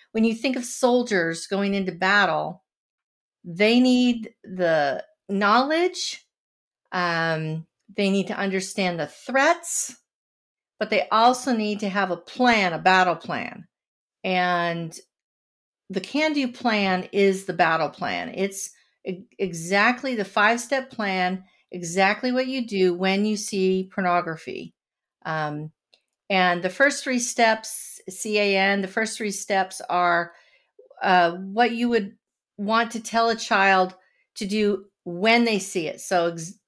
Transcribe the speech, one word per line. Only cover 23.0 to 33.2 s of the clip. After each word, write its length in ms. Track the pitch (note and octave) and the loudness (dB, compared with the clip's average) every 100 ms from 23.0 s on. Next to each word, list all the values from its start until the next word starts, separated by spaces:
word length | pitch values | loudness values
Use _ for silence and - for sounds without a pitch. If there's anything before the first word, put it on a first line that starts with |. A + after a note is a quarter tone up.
| F#3+ G3 G#3+ | 0 2 0
you 100 | G#3 | -2
see 540 | - G3 F#3 F#3+ F#3+ | -4 0 0 0 -2
pornography. 800 | - F#3 F3 E3 D#3 - - - _ _ _ _ _ - | -4 0 0 0 -6 -10 -12 -12 _ _ _ _ _ -6
Um, 460 | D#3 D3+ D3+ D#3 - _ _ _ _ - | -4 -4 -6 -10 -16 _ _ _ _ -2
and 320 | G3 F3+ F3 | 2 2 2
the 80 | F#3 | -2
first 340 | - C#4 C#4 | 2 2 2
three 140 | - B3 | -4 -4
steps, 840 | A#3+ - A3+ A3 - - - - - | -2 2 2 2 -4 -10 -10 -14 -14
C 300 | F#3 A3 G#3 | -10 -4 0
A 180 | G3+ G3 | 2 2
N, 240 | G3 G3+ | 2 2
the 80 | F#3+ | -2
first 300 | A3 A3 - | -4 -4 -4
three 120 | G#3+ | -6
steps 520 | G3 - G3 F#3+ - - | -6 -2 -2 -2 -6 -4
are, 420 | F3 F3+ E3+ E3+ - _ _ _ _ - - | 0 2 2 -2 -8 _ _ _ _ -20 -4
uh, 300 | - F3+ E3+ | 2 4 4
what 400 | F3+ F#3+ G3+ A#3+ | 0 -4 0 0
you 180 | A#3 A#3+ | 2 0
would 260 | A#3 G3 - _ _ _ - | 0 -2 -10 _ _ _ -8
want 360 | G3+ A3 A3+ | -2 0 0
to 80 | A3+ | -4
tell 280 | - A3+ | -4 0